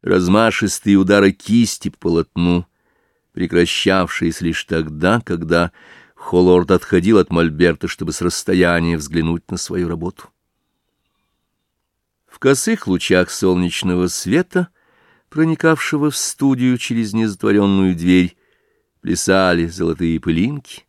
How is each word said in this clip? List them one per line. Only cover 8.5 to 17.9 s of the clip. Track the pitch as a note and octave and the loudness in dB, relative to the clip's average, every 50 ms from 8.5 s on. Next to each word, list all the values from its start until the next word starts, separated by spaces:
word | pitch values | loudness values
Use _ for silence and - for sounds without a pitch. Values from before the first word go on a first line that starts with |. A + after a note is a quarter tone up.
| F#2 F#2 F2+ F2 F2 E2+ E2 E2+ E2+ | 0 2 2 2 2 0 0 -2 -2
взглянуть | D#2+ D2 C#2 D2+ E2 D#2+ D#2+ E2 E2+ _ - | -4 -6 -6 -4 -4 -2 -2 -4 -6 _ -10
на | F2+ | -10
свою | F2 - - F2 F2+ F2 E2+ | -10 -10 -8 -6 -6 -4 -6
работу. | E2+ E2 E2 F2+ - - - - _ _ _ _ _ _ _ _ _ _ _ _ _ _ _ _ _ _ _ _ _ _ _ _ _ _ _ _ _ _ _ _ _ _ _ _ _ _ _ | -6 -8 -8 -10 -10 -12 -20 -20 _ _ _ _ _ _ _ _ _ _ _ _ _ _ _ _ _ _ _ _ _ _ _ _ _ _ _ _ _ _ _ _ _ _ _ _ _ _ _
В | _ - | _ -20
косых | - - C3 C#3 C3 - - A3+ - - | -2 0 0 2 2 0 -2 -2 -4 -2
лучах | - F#2 F2 - - F#2+ F2+ F2+ - | -2 -2 -2 0 0 2 2 2 0
солнечного | - - - F#2+ F2+ F2+ F2+ F2 - - - F#2 F2+ F2+ F2+ | -4 -2 0 0 2 2 0 -2 -4 -4 -4 -2 -2 0 -2
света, | F2 - - - F2+ G#2+ E3 F3+ _ - F#3 F3+ - _ _ _ _ _ _ _ _ _ _ _ _ | -2 -4 -6 -4 -2 -2 -2 -2 _ -2 -4 -4 -4 _ _ _ _ _ _ _ _ _ _ _ _
проникавшего | - D3+ D#3+ E3 D#3+ D3+ - E3 D#3+ D3 - - - D3 C#3+ D3+ | -2 -2 0 0 0 0 2 2 2 2 -2 -4 -2 -2 -2 -2
в | C#3 | -2
студию | - - - - _ C#3+ C#3 C3+ B2 B2 B2+ B2+ | -4 -8 -8 -6 _ 0 0 2 2 0 0 0
через | A#2+ - - A#2+ A#2 A2+ G#2 G2+ | -2 -4 -4 -4 -4 -4 -2 -2
незатворенную | A2+ A2+ A2 G2+ - - G#2+ G2+ G#2 G2+ G2 G2 G2 F#2+ F#2 | -2 -2 -2 -4 -2 0 2 2 4 4 4 2 4 2 2